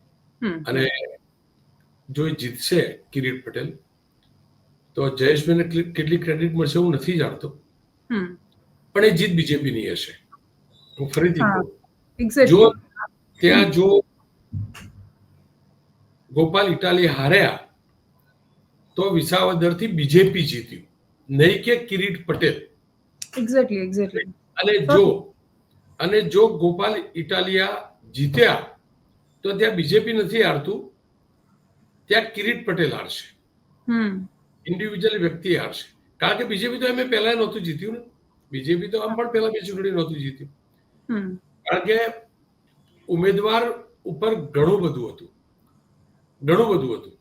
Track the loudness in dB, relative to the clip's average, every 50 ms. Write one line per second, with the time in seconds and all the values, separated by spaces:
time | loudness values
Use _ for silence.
0 | _ _ _ _ _ _ _ _ -6 -6 -6 -6 -6 -4 -2 -2 -2 -2 -4 -6
1 | -10 -14 -16 -20 _ _ _ _ _ _ _ _ _ _ _ _ _ _ _ _
2 | _ -10 -6 -4 -4 -4 -4 -6 -8 -10 -10 -8 -4 0 2 2 0 0 -6 -14
3 | _ _ -6 -4 -4 -4 -6 -8 -10 -12 -10 -10 -10 -10 -12 -16 _ _ _ _
4 | _ _ _ _ _ _ _ _ _ _ _ _ _ _ _ _ _ _ _ -4
5 | -4 -4 -2 0 2 2 2 2 2 0 0 0 0 -2 -2 -4 -4 -4 -6 -6
6 | -2 -2 -2 -2 -2 -4 -4 -4 -4 -2 -2 -2 -2 0 0 0 2 2 0 -2
7 | -2 -4 -2 -2 -2 -4 -6 -10 -14 -16 -16 -20 _ _ _ _ _ _ _ _
8 | _ -8 -6 -6 -6 -8 -10 -18 _ _ _ _ _ _ _ _ _ _ 0 4
9 | 4 4 4 4 0 0 0 0 0 0 -2 -2 -2 -4 -4 -4 -4 -6 -6 -8
10 | -10 -12 -16 -20 _ _ -20 _ _ _ _ _ _ _ _ _ _ _ -12 -10
11 | -10 -4 0 0 2 2 2 2 2 2 2 0 -2 -6 -12 _ _ _ _ _
12 | _ _ _ -6 -4 0 4 4 8 8 10 10 10 8 6 2 -6 _ _ -16
13 | -16 -16 _ _ _ _ _ 2 4 6 6 6 6 4 4 4 4 6 4 4
14 | 2 _ _ _ _ _ _ _ _ _ -10 -10 -10 -10 -14 -18 -20 -20 -20 -20
15 | -20 -20 _ _ _ _ _ _ _ _ _ _ _ _ _ _ _ _ _ _
16 | _ _ _ _ _ _ 2 2 4 6 6 4 4 4 2 0 2 2 4 4
17 | 4 4 2 2 4 4 6 6 6 4 0 -4 -12 -20 _ _ _ _ _ _
18 | _ _ _ _ _ _ _ _ _ _ _ _ _ _ _ _ _ _ _ -2
19 | -2 0 0 0 0 0 0 2 2 2 2 2 0 0 0 -2 -4 -4 -2 -2
20 | 0 6 6 6 6 6 4 0 -2 -4 -4 -8 -10 -12 -16 -20 -20 _ _ _
21 | _ _ _ _ _ -4 2 4 4 4 4 2 0 -2 -2 -2 -2 -4 -4 -4
22 | -4 -4 -6 -8 -6 -6 -4 0 0 -2 -2 -4 -10 -18 _ _ _ _ _ _
23 | _ _ _ _ -20 -12 -8 -6 -4 0 2 2 2 2 -2 -6 -6 -4 -4 -4
24 | -4 -4 -4 -8 -8 -8 -14 -20 _ _ _ -4 0 0 0 2 2 4 6 6
25 | 6 4 2 -2 -6 -14 _ _ _ _ _ _ _ _ _ _ _ _ _ -6
26 | -2 0 2 0 0 2 4 4 4 4 4 0 0 0 0 0 -2 -2 -2 -4
27 | -8 -10 -10 -12 -6 -4 -2 -2 -2 0 0 0 0 -2 -4 -8 -12 -16 _ _
28 | _ -12 -4 -4 -2 0 4 4 4 4 4 0 -4 -10 -18 _ _ _ _ _
29 | _ _ _ _ _ _ _ _ -6 -6 -2 0 0 0 0 -2 0 2 2 2
30 | 2 2 -2 -2 -2 0 0 2 2 2 0 -2 -4 -6 -8 -8 -10 -14 -20 _
31 | _ _ _ _ _ _ _ _ _ _ _ _ _ _ _ _ _ _ _ _
32 | _ 0 0 0 0 -2 -6 -6 -4 -4 -4 -4 -4 -4 -2 0 -2 -2 -2 -6
33 | -10 -12 -14 -14 -16 -18 _ _ _ _ _ _ _ _ _ _ _ -4 -2 -2
34 | -2 -4 -4 -8 -10 -14 _ _ _ _ _ _ _ -6 -6 -6 -6 -6 -6 -2
35 | -2 -2 0 0 -2 -4 -4 -6 -4 -2 -2 -2 -2 -6 -10 -14 -16 -18 _ _
36 | _ _ _ -4 -2 -2 -2 -2 -4 -4 -4 -4 -4 -4 -4 -2 -2 -2 -2 -2
37 | -2 -2 0 0 0 0 0 0 -2 -2 -4 -6 -8 -8 -8 -8 -8 -10 -10 -12
38 | -14 -20 _ _ _ _ _ _ _ _ -12 -8 -4 -2 -2 -2 -2 -4 -6 -6
39 | -4 -4 -4 -6 -4 -2 -2 -2 -2 -2 -4 -6 -8 -8 -8 -6 -4 -4 -2 -4
40 | -4 -4 -6 -8 -10 -10 -10 -12 -18 -20 -20 _ _ _ _ _ _ _ _ _
41 | _ -8 -6 -6 -6 -8 -10 -14 -16 _ _ _ _ -4 -4 -2 0 0 0 0
42 | 0 -2 -6 -10 -18 _ _ _ _ _ _ _ _ _ _ _ _ _ _ _
43 | _ -4 -2 0 2 2 2 2 0 0 0 0 0 -2 -6 -10 -14 -20 _ _
44 | _ -12 -8 -4 -2 -2 -2 -4 -6 -4 0 2 2 4 2 2 0 -2 -4 -6
45 | -8 -10 -12 -16 -20 -20 _ _ _ _ _ _ _ _ _ _ _ _ _ _
46 | _ _ _ _ _ _ _ _ 0 2 4 4 4 2 2 0 0 -4 -6 -8
47 | -10 -16 -20 _